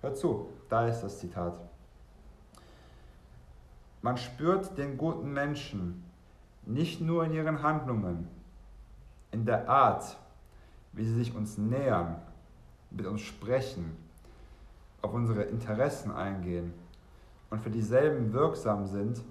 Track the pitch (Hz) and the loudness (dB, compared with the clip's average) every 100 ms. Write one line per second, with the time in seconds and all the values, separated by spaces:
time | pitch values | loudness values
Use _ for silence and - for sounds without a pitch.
0 | 135 139 175 107 - - - 117 117 113 | -4 0 0 0 -4 -14 -2 2 2 0
1 | 98 - 90 - 87 - - - - - | -4 -8 -8 -4 -4 -6 -14 -18 -20 -20
2 | - - - - - - - - - - | -20 -20 -20 -20 -20 -20 -20 -20 -20 -20
3 | - - - - - - - - - - | -20 -20 -20 -20 -20 -20 -20 -20 -20 -4
4 | - 127 - - 156 190 - - 139 127 | -2 -2 -4 0 4 4 2 -4 -4 0
5 | 160 - 139 139 143 143 - 104 87 87 | 0 0 -4 -2 -2 -2 -4 -4 -4 -6
6 | - - - - - - - 123 165 - | -14 -20 -20 -20 -20 -18 -4 0 0 0
7 | 160 165 160 156 156 151 151 156 131 117 | 0 2 2 2 0 2 2 0 0 0
8 | 92 85 87 - - - - - - - | 0 -2 -6 -12 -20 -20 -20 -20 -20 -20
9 | - - - 117 113 120 - 135 123 - | -20 -20 -8 -2 2 2 6 6 8 4
10 | - - - - - - - - - 110 | -4 -14 -18 -20 -20 -20 -20 -20 -16 -4
11 | 113 113 120 113 107 - 107 131 135 95 | 0 2 0 -2 -6 -2 0 2 4 2
12 | 82 82 - - - - - - - 98 | 2 -4 -10 -18 -20 -20 -20 -20 -12 -6
13 | 92 107 - - 101 131 135 92 82 80 | -4 -4 -6 -10 0 0 0 -6 -8 -8
14 | - - - - - - - - - - | -16 -20 -20 -20 -20 -20 -20 -20 -20 -6
15 | 104 117 117 104 101 113 - 107 143 - | -4 0 2 2 0 -2 -2 2 2 0
16 | 98 - 95 98 90 87 87 85 - - | -6 -4 -4 -4 -2 -4 -4 -8 -18 -20
17 | - - - - - 110 110 113 104 123 | -20 -20 -20 -20 -8 -6 -2 -2 4 6
18 | 151 135 110 117 160 - 113 101 98 98 | 6 4 2 4 2 2 0 2 0 -2
19 | 104 120 - | -2 -4 -8